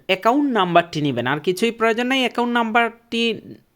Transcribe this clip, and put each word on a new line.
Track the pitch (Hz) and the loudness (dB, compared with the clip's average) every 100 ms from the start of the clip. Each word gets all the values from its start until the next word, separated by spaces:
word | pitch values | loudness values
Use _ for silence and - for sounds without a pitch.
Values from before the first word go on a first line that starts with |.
| - | -4
অ্যাকাউন্ট | 185 226 277 285 | 0 2 2 2
নাম্বারটি | 220 185 170 170 156 | 0 2 4 2 0
নেবেন, | 147 120 117 | -2 -2 -2
আর | 147 | -2
কিছুই | 165 180 233 | -2 0 -2
প্রয়োজন | 226 226 226 247 | 0 0 0 0
নেই। | 262 | 0
অ্যাকাউন্ট | 240 - 240 | -2 -2 -2
নাম্বারটি | 240 226 233 233 226 _ 233 233 202 - - _ | 0 0 0 0 -4 _ -2 -2 -2 -10 -20 _